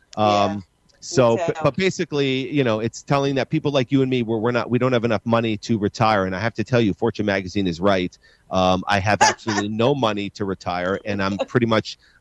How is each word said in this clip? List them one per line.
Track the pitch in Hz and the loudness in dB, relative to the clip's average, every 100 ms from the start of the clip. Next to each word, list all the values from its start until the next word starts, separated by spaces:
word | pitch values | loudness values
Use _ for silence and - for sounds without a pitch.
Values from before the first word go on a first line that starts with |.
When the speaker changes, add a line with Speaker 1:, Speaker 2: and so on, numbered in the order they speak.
| _ - | _ -2
Speaker 1:
Um, | 107 104 101 101 | 2 2 2 -2
Speaker 2:
Yeah, | - _ _ _ | -12 _ _ _
Speaker 1:
so, | - - 120 117 | -4 2 4 2
Speaker 2:
me | 165 | 0
Speaker 1:
but, | |
Speaker 2:
too. | 147 | -2
Speaker 1:
but | 147 139 | -2 0
basically, | 190 - 175 147 139 131 127 | -2 -2 -4 -2 -2 -2 -2
you | 147 | 0
know, | 127 110 | 0 0
it's | 113 - | -2 -6
telling | - 143 139 135 | -2 0 0 0
that | 117 | -2
people | 156 151 | -2 0
like | 139 127 | 0 2
you | 139 | 2
and | 131 | 2
me, | 127 | 0
we're, | 110 113 | 0 -2
we're | 113 | 0
not, | 123 110 | 0 0
we | 120 | 0
don't | 127 | 2
have | 123 | 2
enough | 117 107 | 2 0
money | - 117 113 104 | 2 2 2 -2
to | - 117 | -2 0
retire. | 101 - 110 107 92 | 0 2 2 2 0
And | |
I | 92 | -2
have | 113 | -4
to | - | -4
tell | 104 127 | -2 0
you, | 113 | 2
Fortune | 87 117 - 104 | 0 -2 -2 -2
magazine | 98 92 101 95 | -2 -2 -2 -2
is | 82 | 0
right. | 98 95 90 - _ _ - | 0 2 0 -8 _ _ -6
Um, | 95 92 92 - | 0 2 2 0
I | 101 | 0
have | 95 101 | 2 2
absolutely | - - - 101 104 | 2 2 -4 -4 -4
Speaker 2:
<laughs> | 107 | 0
Speaker 1:
no | 117 | 0
money | 143 117 104 101 | 0 -2 -2 -6
to | - | -6
retire, | 101 95 - 90 90 98 | -6 -6 -6 -4 -2 -4
and | 107 101 | -4 -4
I'm | 95 98 | -2 -4
pretty | - 127 117 | -2 0 2
much, | 110 - - _ _ | 2 0 -8 _ _